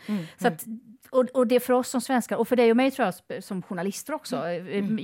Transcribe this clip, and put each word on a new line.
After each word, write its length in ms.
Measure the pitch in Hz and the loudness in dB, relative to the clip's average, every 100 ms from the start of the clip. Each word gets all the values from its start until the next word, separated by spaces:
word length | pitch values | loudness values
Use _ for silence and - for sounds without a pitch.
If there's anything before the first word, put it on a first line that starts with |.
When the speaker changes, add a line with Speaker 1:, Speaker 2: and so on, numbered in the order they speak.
| - | -6
Speaker 1:
Mm. 180 | 208 160 - | -6 -6 -2
Speaker 2:
Så 100 | - | -2
att, 160 | 156 - 226 - - _ | -2 -8 -14 -16 -20 _
och, 140 | 262 240 | 0 2
och 120 | 262 233 | 2 4
det 80 | 247 | 4
är 40 | |
för 120 | 247 | 4
oss 160 | 247 247 | 2 2
som 120 | 254 | -4
svenskar, 360 | - 254 - 202 | 0 0 0 -2
och 120 | 226 | 2
för 80 | 247 | 4
dig 140 | 233 | 6
och 60 | 233 | 6
mig 140 | 269 | 2
tror 140 | 269 202 | 2 -2
jag 80 | |
sp-, 260 | - - 131 | -2 -10 -12
som 220 | - 190 | -8 -8
journalister 520 | - 180 196 - - | -6 -4 -4 -6 -8
också. 220 | 302 - - | -8 -6 -6
Speaker 1:
Mm. 300 | 165 175 185 | -4 -6 -4
Speaker 2:
Eh, 100 | 202 | -2
Speaker 1:
Mm. 200 | 202 220 | 0 0